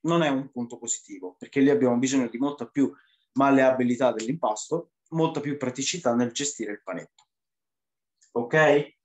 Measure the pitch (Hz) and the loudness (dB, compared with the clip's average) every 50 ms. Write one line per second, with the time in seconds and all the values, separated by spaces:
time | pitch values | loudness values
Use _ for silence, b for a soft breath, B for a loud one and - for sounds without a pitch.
0 | _ 160 170 170 160 147 139 131 135 - _ 123 120 117 - - - - - - | _ 2 2 2 2 2 0 -2 -4 -8 _ -10 -10 -10 -12 -14 -8 -8 -8 -8
1 | _ - 104 92 92 90 - _ - - - 139 135 139 143 - 127 127 120 120 | _ -16 -18 -14 -14 -16 -14 _ -20 -6 0 2 4 4 4 4 4 2 2 2
2 | 131 127 131 135 127 117 113 117 135 143 143 - 117 113 _ 143 135 135 139 b | 0 2 0 0 0 -2 -4 -4 -4 -4 -4 -6 -12 -8 _ 0 0 0 -2 b
3 | b b b b b b _ 127 139 139 139 135 135 131 131 123 127 120 123 120 | b b b b b b _ 2 4 4 6 6 4 4 4 2 0 0 0 2
4 | 135 - - 110 110 113 - 165 - 117 110 - - - 151 165 - _ _ _ | 0 0 0 0 -4 -6 -6 -2 -2 -2 -2 -4 -4 -6 -6 -6 -6 _ _ _
5 | _ _ 165 160 160 160 160 151 143 151 143 - - 123 123 - 135 - - - | _ _ -2 0 0 0 0 -4 -6 -6 -6 -4 -6 -6 -4 -4 -6 -6 -6 -2
6 | - 127 120 120 123 120 120 - 143 135 - - 110 101 104 - _ - 90 - | -2 0 0 0 0 -2 -2 -6 -6 -6 -6 -8 -10 -10 -10 -12 _ -12 -12 -12
7 | - _ _ _ _ _ _ _ _ _ _ _ _ _ _ _ _ _ _ _ | -12 _ _ _ _ _ _ _ _ _ _ _ _ _ _ _ _ _ _ _
8 | _ _ _ _ _ _ _ 120 120 - - 156 156 147 143 147 147 - _ _ | _ _ _ _ _ _ _ -6 -4 0 2 4 4 6 4 4 2 -2 _ _